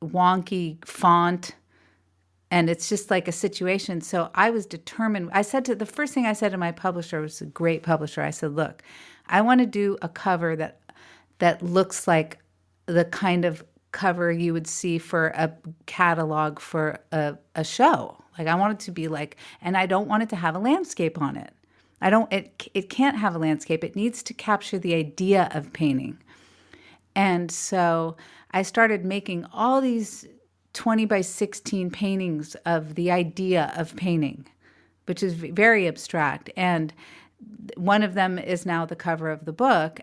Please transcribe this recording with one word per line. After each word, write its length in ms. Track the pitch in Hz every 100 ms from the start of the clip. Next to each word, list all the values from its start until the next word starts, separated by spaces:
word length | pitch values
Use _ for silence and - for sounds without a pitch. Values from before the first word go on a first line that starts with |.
wonky 840 | 160 180 180 185 180 185 165 160
font, 680 | - - 180 175 175 180 - - _ _ _ _ _ _ _ _ -
and 180 | 175 165
it's 200 | 165 -
just, 200 | 202 -
like, 200 | 185 185
a 40 |
situation. 680 | 165 196 202 180 196 196 175
So 300 | - 180 165
I 160 | 180 220
was 160 | 226 202
determined. 640 | 170 - - 220 202 170
I 100 | 196
said 220 | 208 269 254
to, 100 | 208
the 100 | 214
first 260 | - 294
thing 140 | 269 226
I 60 |
said 180 | 208 208
to 80 | 185
my 140 | 170
publisher, 480 | 170 190 175 165 160
was 200 | 156 -
a 60 | 151
great 380 | - 170 160
publisher, 380 | 165 156 151 -
I 80 | 147
said, 260 | 160 156 147
"Look, 260 | 151 - - - - - -
I 120 | 185
wanna 240 | 226 254 233
do 320 | 208 202 -
a 80 | 170
cover 480 | - 196 175 165 160
that, 240 | 156 - - - - - _ -
that 200 | 175 165
looks 480 | 175 180 185 - -
like 300 | 160 156 - _ _ _ _ -
the 180 | 175
kind 400 | 170 - 190 180
of 180 | 175 160 - _ -
cover 400 | - 190 175 175
you 220 | 170 170
would 120 | 165 160
see 300 | - 180 165
for 300 | - 170 160
a 180 | - 160 160 160 -
catalog 720 | - - 175 165 156 156 151 147
for 400 | - 160 156 - -
a, 240 | 156 147 147 _
a 80 | -
show. 540 | 160 - 294 247 - - _ -
Like, 80 | 160
I 80 |
want 180 | 175 208
it 120 | 208 -
to 40 |
be 180 | 170 160
like, 280 | 147 151 - - -
and 160 | 175 185
I 80 |
don't 240 | 185 190 202
want 140 | 214
it 80 | 226
to 60 | 185
have 200 | 170 170
a 20 |
landscape 640 | 240 349 349 - 160 160
on 160 | 139 139
it. 160 | - _ _ _ _ -
I 80 | 190
don't, 240 | 220 220
it, 380 | 196 - - -
it 160 | 196 190
can't 300 | - 277 254
have 160 | 208
a 40 | 170
landscape. 460 | 160 151 - 160
It 100 | 160
needs 280 | 196 233 -
to 100 | -
capture 460 | - - 202 - 190
the 160 | 175
idea 560 | 165 156 - 185 196 170
of 220 | 156 143
painting." 420 | - 151 131 - - _ - _ _ _ - - _ _
And 360 | 196 196 175 170
so 680 | - - 185 170 165 165 165 - - -
I 100 | 190
started 420 | 190 233 220 202
making 400 | 185 196 196 170 -
all 300 | - 240 269
these 440 | 262 233 202 - - - _ _ _
twenty-by-sixteen 1160 | - 233 220 220 196 - - 202 - - 196 180
paintings 640 | - 196 190 180 156 156 -
of 300 | 170 165 156
the 160 | 156 175
idea 640 | 170 165 185 185 175 143 170
of 200 | 160 -
painting, 500 | 180 165 139 - - _ _ _ _ _
which 180 | - 180
is 120 | 190
v-, 160 | 165 151
very 360 | 175 226 214 175
abstract. 600 | 151 - 170 143 147 - -
And 380 | 180 170 156 - - - - _ - - - -
one 260 | 180 208
of 120 | 208
them 240 | 190 185 185
is 280 | - 175 180
now 180 | 165
the 120 | 165 165
cover 340 | 170 160 160
of 140 | 156
the 80 | 160
book. 480 | 160 262 190 156 -